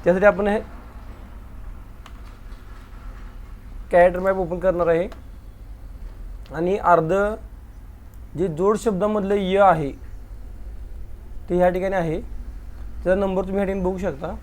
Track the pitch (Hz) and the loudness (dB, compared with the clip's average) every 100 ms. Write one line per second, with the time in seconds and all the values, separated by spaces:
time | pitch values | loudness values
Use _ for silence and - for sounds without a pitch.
0 | 175 185 202 185 208 208 - - - - | 4 8 6 6 2 0 -2 -14 -14 -14
1 | - - - - - - - - - - | -14 -14 -14 -14 -14 -12 -12 -12 -14 -16
2 | - - - - - - - - - - | -14 -14 -14 -14 -14 -14 -14 -16 -16 -14
3 | - - - - - - - - - 175 | -14 -12 -14 -14 -14 -14 -14 -12 4 8
4 | 180 180 190 190 170 175 185 175 170 165 | 8 6 2 2 0 2 2 4 4 4
5 | 202 - - - - - - - - - | 2 -6 -14 -16 -16 -16 -16 -14 -14 -12
6 | - - - - - 139 175 202 170 170 | -14 -12 -12 -12 -10 -2 0 2 6 6
7 | 160 190 202 220 - - - - - - | 6 2 2 -2 -10 -16 -16 -16 -16 -16
8 | - - - 139 185 151 190 214 233 185 | -16 -16 -10 -4 -2 2 2 2 0 2
9 | 208 214 196 202 185 190 196 160 139 - | 2 2 2 2 2 8 8 8 2 -6
10 | - - - - - - - - - - | -12 -12 -12 -12 -12 -10 -10 -10 -10 -10
11 | - - - - - 180 180 180 190 190 | -10 -12 -10 -12 -2 4 4 4 0 0
12 | 165 170 - - - - - - - - | 0 -2 -4 -8 -8 -10 -12 -10 -10 -2
13 | 175 190 196 185 190 196 190 196 185 185 | 2 4 4 0 0 0 0 0 0 0
14 | 185 143 165 220 | -2 -4 -6 -8